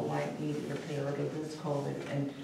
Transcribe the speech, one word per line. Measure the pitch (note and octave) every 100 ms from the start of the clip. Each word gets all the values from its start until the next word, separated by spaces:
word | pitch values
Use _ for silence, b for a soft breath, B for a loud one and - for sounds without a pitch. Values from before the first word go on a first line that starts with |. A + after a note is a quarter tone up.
road | D3+
might | D3 D3 -
need | D3+ D3 -
repaired | C#3+ - C#3+ C#3 C#3+
or | C#3 D#3
this | D#3 -
culvert, | D3+ C#3 C#3 - -
and | C#3+ C#3 B